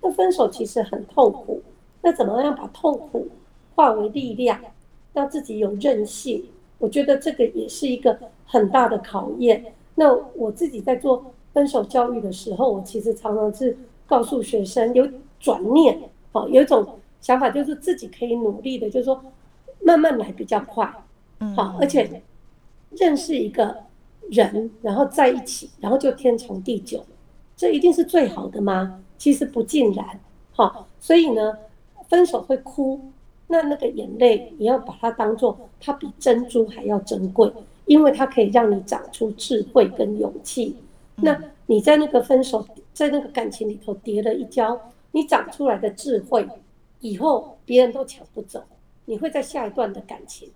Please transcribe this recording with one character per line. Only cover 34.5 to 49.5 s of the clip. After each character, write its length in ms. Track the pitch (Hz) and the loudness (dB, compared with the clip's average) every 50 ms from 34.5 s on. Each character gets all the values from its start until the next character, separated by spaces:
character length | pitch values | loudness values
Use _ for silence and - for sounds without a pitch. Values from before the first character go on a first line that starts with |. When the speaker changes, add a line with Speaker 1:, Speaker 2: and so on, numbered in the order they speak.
| - - | -8 -2
Speaker 1:
你 60 | 208 | 0
要 120 | 220 254 | 2 2
把 180 | 269 262 - - - | 0 -2 -8 -12 -6
它 80 | - 233 | -6 -6
当 260 | 233 - 220 208 226 | -2 -2 -2 -2 0
作 220 | 220 262 233 - - - - - _ | 0 0 0 0 -2 -14 -20 -20 _
它 120 | - - 285 | -8 -8 -6
比 180 | - - 294 - - | -6 -8 -14 -14 -2
珍 280 | - 262 233 233 247 | 2 2 2 2 0
珠 200 | 240 - 247 220 | -2 0 0 0
还 160 | 208 - 202 196 | 0 -4 -10 -6
要 160 | 202 208 196 | -4 -4 -4
珍 320 | 196 - 220 196 190 185 | -4 -6 -6 -6 -6 -4
贵， 200 | 190 - 214 214 - - - - - _ - | 2 2 2 2 2 -8 -20 -20 -20 _ 4
因 180 | - 294 302 302 | 6 6 8 8
为 80 | 285 | 6
它 160 | 285 - 269 | 4 2 -2
可 140 | 269 - 254 | -2 2 2
以 80 | 220 202 | 2 4
让 200 | 202 240 233 214 | 4 2 4 4
你 100 | 202 196 | 0 -2
长 200 | 190 - - - - - | -2 -6 -8 -8 -8 -14
出 200 | - - 233 220 | -8 -6 -6 -6
智 340 | 208 - - - 262 220 - - - | -6 -8 -6 -4 -4 -4 -4 2 4
慧 140 | 262 208 | 4 4
跟 320 | 185 180 - 214 202 214 208 | 4 2 -4 -4 -4 -2 -4
勇 120 | 214 196 - - - | -4 -6 -6 -10 -14
气。 340 | - - 262 226 202 - - - - - - - _ _ | -10 -8 -6 -6 -6 -8 -14 -18 -20 -20 -20 -20 _ _
Speaker 2:
嗯。 80 | - - | 0 0
Speaker 1:
那 200 | 311 285 294 - - - _ _ | 0 0 0 -6 -18 -20 _ _
你 160 | - 226 208 | 0 0 2
在 160 | 208 294 302 | 6 6 4
那 80 | 302 302 | 6 4
个 160 | 294 - 247 | 2 2 0
分 220 | 240 - 277 254 262 | 2 4 2 2 2
手， 200 | 254 - 220 214 - - - - _ _ | 2 -4 -6 -6 -8 -18 -20 -20 _ _
在 160 | - 302 285 | -2 -2 0
那 100 | 269 285 | 0 -2
个 80 | 277 240 | -4 -4
感 200 | - 247 226 208 | -8 -8 -8 -8
情 180 | 202 - 220 | -8 -8 -8
里 120 | 214 208 208 - | -8 -8 -8 -10
头 80 | - 202 | -10 -10
跌 260 | 196 _ 233 208 208 | -10 _ -6 -4 -2
了 120 | 208 226 226 | -2 -2 -4
一 120 | 285 254 | -4 -6
跤， 340 | - - 262 226 220 240 247 - - _ _ _ _ | -6 -2 -2 0 0 -2 -6 -10 -20 _ _ _ _
你 120 | - 302 302 | -4 -4 0
长 260 | - 339 - - - | 0 0 0 0 -4
出 160 | - - 285 | -8 -4 -2
来 100 | 262 214 185 | -2 -2 -2
的 100 | 208 208 | -4 -6
智 300 | 196 - - 285 247 208 190 - | -8 -8 -6 -4 -4 -4 -4 0
慧， 180 | - 226 - - - - _ _ _ _ _ _ _ _ | -2 -2 -2 -2 -10 -20 _ _ _ _ _ _ _ _
以 180 | - 226 202 | -10 -10 -8
后 400 | 180 254 311 277 - - - - _ _ | -2 0 0 0 0 -2 -8 -20 _ _
别 160 | - 240 247 | 2 4 4
人 100 | 254 240 | 4 4
都 140 | - 269 269 | 2 -6 -8
抢 180 | 269 - - - _ _ | -8 -10 -20 -20 _ _
不 60 | 220 - | -16 -16
走。 180 | - - - - _ _ _ _ _ _ _ _ | -14 -16 -16 -18 _ _ _ _ _ _ _ _
你 120 | - 226 | -10 -8
会 140 | 208 311 320 | -6 -6 -4
在 100 | - 294 | -4 -6
下 240 | 269 - | -6 -6